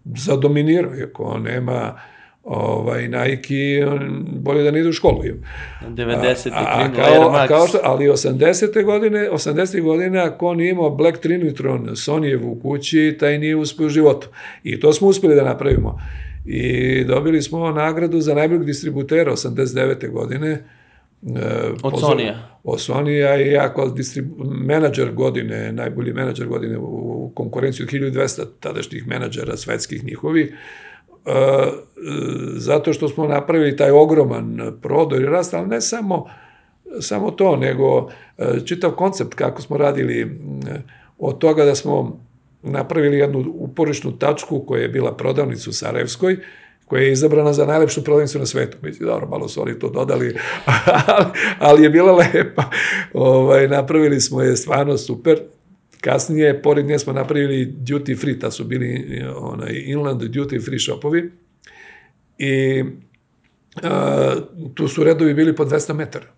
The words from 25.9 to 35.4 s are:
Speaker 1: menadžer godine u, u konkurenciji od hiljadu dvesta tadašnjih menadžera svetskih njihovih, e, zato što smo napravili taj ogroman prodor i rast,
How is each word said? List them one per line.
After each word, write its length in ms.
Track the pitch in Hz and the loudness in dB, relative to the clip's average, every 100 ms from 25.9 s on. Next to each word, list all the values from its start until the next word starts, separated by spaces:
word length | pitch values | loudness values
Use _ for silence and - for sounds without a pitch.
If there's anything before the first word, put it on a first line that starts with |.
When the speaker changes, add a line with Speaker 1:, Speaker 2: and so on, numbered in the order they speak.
| 123 123 | -6 -6
Speaker 1:
menadžer 340 | 127 131 - 120 | -4 -6 -6 -6
godine 300 | 123 117 113 | -6 -6 -6
u, 480 | 123 117 117 120 127 | -8 -8 -8 -8 -10
u 60 | |
konkurenciji 500 | - 117 123 135 131 | -8 -8 -2 -4 -4
od 80 | 127 | -6
hiljadu 200 | 135 139 | -4 -4
dvesta 320 | 127 135 - - _ | -2 -2 -2 -8 _
tadašnjih 480 | - - - - 123 | -10 -8 -10 -12 -8
menadžera 500 | 123 120 120 117 117 | -8 -8 -8 -8 -8
svetskih 460 | - 117 - 123 | -6 -6 -6 -8
njihovih, 500 | 135 - 151 165 143 - - - - - _ _ - | -10 -8 -2 0 0 -6 -20 -20 -20 -20 _ _ -2
e, 60 | 135 135 135 135 - - - - - - - - - | 2 4 4 2 -2 -14 -16 -10 -6 -6 -6 -8 -8
zato 380 | - 147 160 | 0 0 2
što 140 | 143 151 | -2 -2
smo 200 | 151 151 | -2 -2
napravili 500 | 143 143 165 143 139 | -2 0 2 2 2
taj 140 | 139 | 6
ogroman 840 | 147 156 160 127 117 113 117 113 - | 8 8 6 2 0 -6 -8 -10 -10
prodor 400 | - 151 147 131 | -2 0 2 0
i 40 | 139 | 0
rast, 280 | 175 | 0